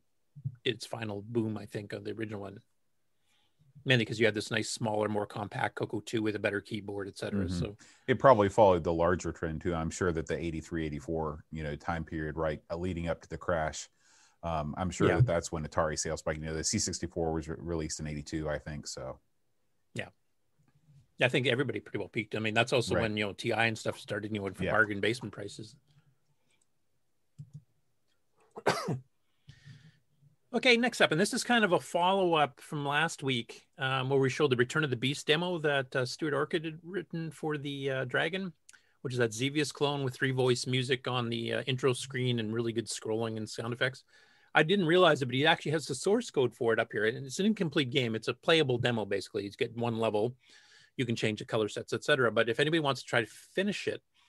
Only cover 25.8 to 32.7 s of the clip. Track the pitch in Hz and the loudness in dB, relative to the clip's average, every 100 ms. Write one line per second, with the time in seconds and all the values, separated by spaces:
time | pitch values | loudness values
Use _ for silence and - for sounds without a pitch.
25.8 | _ _ _ _ _ _ _ _ _ _ | _ _ _ _ _ _ _ _ _ _
26.8 | _ _ _ _ _ - 151 - _ _ | _ _ _ _ _ -20 -20 -20 _ _
27.8 | _ _ _ _ _ _ _ - - - | _ _ _ _ _ _ _ -2 0 0
28.8 | 359 131 - _ _ _ - - - - | -2 -6 -8 _ _ _ -20 -20 -20 -20
29.8 | - _ _ _ _ _ _ 240 254 233 | -20 _ _ _ _ _ _ 2 4 6
30.8 | 240 - 151 156 156 247 - 240 208 165 | 4 4 4 4 2 0 2 4 6 4
31.8 | - 175 180 196 180 160 143 - - | 2 2 4 4 4 4 4 0 -8